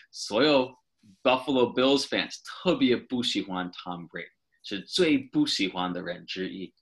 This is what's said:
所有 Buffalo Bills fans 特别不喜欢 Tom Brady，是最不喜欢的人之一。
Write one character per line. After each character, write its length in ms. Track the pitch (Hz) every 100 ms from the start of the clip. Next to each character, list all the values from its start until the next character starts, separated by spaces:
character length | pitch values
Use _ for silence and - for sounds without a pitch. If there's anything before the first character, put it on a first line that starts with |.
| -
所 320 | - - 107
有 240 | 151 139 127 - _ _ 107 95
Buffalo 520 | 127 127 - 131 120
Bills 300 | 107 131 139
fans 320 | - 101 80 -
特 320 | - - 180 156
别 200 | 127 113
不 260 | - 123
喜 200 | 120 104
欢 280 | 92 90 90
Tom 340 | - 90 87 82
Brady， 220 | 87 - _ _ _
是 180 | - 98
最 380 | - - 165 139
不 260 | 131 151
喜 240 | 147 - 95
欢 240 | 92 90
的 80 | 90
人 240 | 87 87
之 240 | 82 92 90
一。 240 | 87 90 _